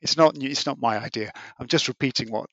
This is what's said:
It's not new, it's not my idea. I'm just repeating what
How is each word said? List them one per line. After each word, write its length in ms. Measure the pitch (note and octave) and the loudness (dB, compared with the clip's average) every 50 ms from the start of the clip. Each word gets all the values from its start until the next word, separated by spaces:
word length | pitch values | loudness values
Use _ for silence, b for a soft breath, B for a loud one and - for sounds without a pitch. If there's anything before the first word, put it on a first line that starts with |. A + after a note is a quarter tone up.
It's 160 | D3 - - | -2 -2 4
not 180 | D#3+ D#3+ D#3 D3+ | 6 6 6 6
new, 140 | D3 C3+ C3+ | 2 -4 -4
it's 160 | C#3+ - - | -2 -2 -2
not 140 | D3 C3 - | -2 -4 0
my 180 | A#2+ A2+ G#2+ | 0 0 0
idea. 340 | G#2 A2+ A#2 - A2+ G#2+ G#2 B B B B B B | 0 -4 -6 -6 -6 -6 -6 B B B B B B
I'm 80 | C3 | -4
just 200 | - - D3+ - | 0 2 2 2
repeating 440 | - B2 - C#3+ C3 - - B2 A2 | 0 -2 -2 -2 -2 -2 -2 -6 -4
what 180 | A2 G#2+ - - | -4 -4 -6 -6